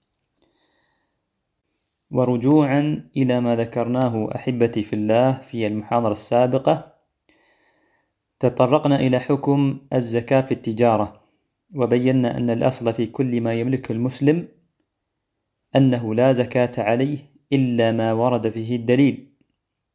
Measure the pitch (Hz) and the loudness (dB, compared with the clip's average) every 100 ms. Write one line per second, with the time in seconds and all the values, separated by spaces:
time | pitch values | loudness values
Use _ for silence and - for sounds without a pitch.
0 | _ _ _ _ _ _ _ _ _ _ | _ _ _ _ _ _ _ _ _ _
1 | _ _ _ _ _ _ _ _ _ _ | _ _ _ _ _ _ _ _ _ _
2 | _ 131 123 123 123 156 143 139 147 151 | _ -2 0 0 2 4 4 0 0 -4
3 | - - 131 123 120 117 117 120 117 123 | -6 -2 0 0 0 0 -2 -4 -4 0
4 | 131 113 107 123 - 123 117 117 104 107 | 0 -2 -4 -6 -6 0 0 0 -4 -4
5 | 107 113 131 131 - 117 107 107 107 120 | 0 2 2 0 -6 -6 -4 -4 -2 -2
6 | 113 104 - 120 123 131 135 160 - _ | 0 -4 -2 2 2 2 0 0 -4 _
7 | _ _ _ _ _ _ _ _ _ _ | _ _ _ _ _ _ _ _ _ _
8 | _ _ _ _ 127 - 127 147 147 139 | _ _ _ _ -2 2 2 2 2 2
9 | 131 127 - 139 139 139 139 135 - 131 | 2 0 0 -2 0 0 0 -2 -4 -4
10 | 117 117 117 135 131 123 - 110 120 107 | -2 -4 0 0 0 -4 -4 0 2 2
11 | 104 - _ _ _ _ _ 156 120 123 | -2 -8 _ _ _ _ _ -4 0 2
12 | 127 131 120 131 120 117 131 127 117 113 | 2 2 0 -2 -2 0 -2 0 -4 -2
13 | 117 - 131 120 117 113 120 131 - 113 | -4 -4 -4 -2 -2 -2 -2 -4 -4 -4
14 | 127 - 139 170 170 _ _ _ _ _ | -4 -2 0 0 -2 _ _ _ _ _
15 | _ _ _ _ _ _ _ 135 135 123 | _ _ _ _ _ _ _ 2 2 2
16 | 117 110 131 127 120 127 120 123 107 117 | -2 2 2 2 0 0 0 -2 -2 0
17 | 139 147 - _ _ 139 127 120 113 113 | -2 -4 -12 _ _ -2 0 2 2 2
18 | 113 110 123 120 110 113 113 120 113 127 | 0 0 0 0 -2 -4 -6 -4 2 4
19 | 143 - - _ _ _ _ _ _ | 4 0 -10 _ _ _ _ _ _